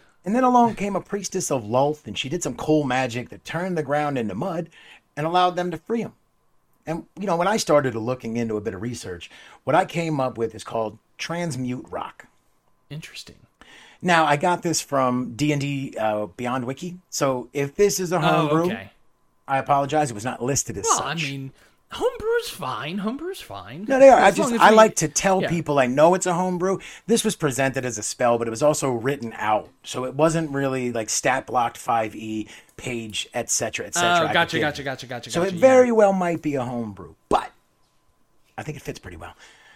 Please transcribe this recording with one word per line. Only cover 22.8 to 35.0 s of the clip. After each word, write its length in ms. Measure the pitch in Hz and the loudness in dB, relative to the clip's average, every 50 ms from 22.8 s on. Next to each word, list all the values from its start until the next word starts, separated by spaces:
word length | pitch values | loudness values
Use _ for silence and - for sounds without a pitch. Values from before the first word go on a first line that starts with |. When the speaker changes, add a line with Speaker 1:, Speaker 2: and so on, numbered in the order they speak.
| 123 151 175 208 | -8 -8 -6 -6
Speaker 2:
Homebrew's 400 | 185 214 247 285 330 359 381 - | -6 -6 -6 -6 -8 -12 -12 -12
fine. 460 | - - 101 98 90 95 123 160 208 220 | -14 -14 -14 -14 -14 -14 -14 -10 -4 0
Speaker 1:
No, 100 | 269 262 | 6 10
they 100 | 269 269 | 12 12
are. 100 | 247 - | 12 10
I 100 | - 196 | 10 6
Speaker 2:
As 60 | 175 | 6
Speaker 1:
just, 140 | 196 285 262 | 4 2 0
Speaker 2:
long 60 | 240 226 | 4 6
as 20 | |
Speaker 1:
I 100 | 165 196 | 8 8
Speaker 2:
we 40 | 220 | 10
Speaker 1:
like 200 | 220 220 220 - - | 10 8 8 6 2
to 100 | 160 143 | -2 -2
tell 340 | - - - 196 190 185 | -2 0 2 2 2 2
Speaker 2:
Yeah. 80 | 180 - | 2 0
Speaker 1:
people 280 | 165 175 151 - 147 143 | -2 -2 -2 2 2 2
I 60 | 131 120 | 4 4
know 280 | 127 143 151 170 180 | 6 6 6 6 6
it's 100 | 185 - | 4 2
a 80 | 185 175 | 0 0
homebrew. 460 | 170 185 185 180 175 180 190 196 185 - - - - - - | 0 0 -2 -2 -2 -2 -2 -2 -4 -6 -12 -18 -12 -2 0
This 160 | 226 226 - | 0 2 2
was 120 | 220 180 - | -2 -2 0
presented 480 | 160 147 123 123 135 135 120 135 123 | -2 0 0 0 0 0 0 -2 -4
as 120 | 123 110 107 | -4 -6 -6
a 60 | 104 | -8
spell, 340 | - - - 127 120 120 117 | -8 -4 0 2 2 4 2
but 80 | 117 117 | 0 -2
it 20 | |
was 120 | 113 110 147 | -2 2 2
also 260 | 147 151 - - 135 | 2 2 2 0 -2
written 400 | 123 117 110 131 143 139 117 113 107 - | -2 0 -2 -2 -4 -4 -6 -10 -8 -4
out. 320 | 107 107 110 104 - - - _ _ | 0 0 0 0 0 -4 -12 _ _
So 200 | - - - 127 | -10 -8 -6 -6
it 80 | 127 131 | -4 0
wasn't 340 | 139 156 165 160 165 165 147 | 2 2 2 2 0 -2 -4
really, 400 | 139 139 139 135 131 131 123 123 | -2 -2 -2 -2 -2 -2 -2 -2
like, 180 | 117 113 107 107 | -2 -4 -4 -4
stat 380 | - - - 135 127 135 127 - | -4 -2 0 0 0 0 -2 -2
blocked 300 | 113 127 117 117 - - | -2 0 0 -2 -4 -6
five 360 | - - 120 117 110 107 101 | -4 -2 -2 0 -2 -2 -4
E, 340 | 107 110 110 107 107 107 - - - - _ _ - | -8 -8 -6 -6 -6 -6 -8 -12 -20 -20 _ _ -12
page, 520 | - 131 123 117 113 110 104 - - - - | -10 -8 -8 -6 -8 -8 -8 -8 -10 -6 -6
et 160 | 123 117 - | -6 -4 -4
cetera, 360 | - - 123 110 - - - | -2 -2 -2 -4 -4 -6 -8
et 80 | - - | -6 -2
cetera. 320 | 175 175 175 175 170 165 | 0 2 2 2 2 2
Speaker 2:
Oh, 40 | 156 | 2
Speaker 1:
I 40 | - | 2
Speaker 2:
gotcha, 240 | 175 170 - 165 156 | 0 0 0 0 -2
Speaker 1:
could 40 | |
Speaker 2:
gotcha, 160 | 156 151 - 139 | -2 -2 -4 -6
Speaker 1:
give 40 | 135 | -8
Speaker 2:
gotcha, 220 | 139 131 - | -8 -8 -10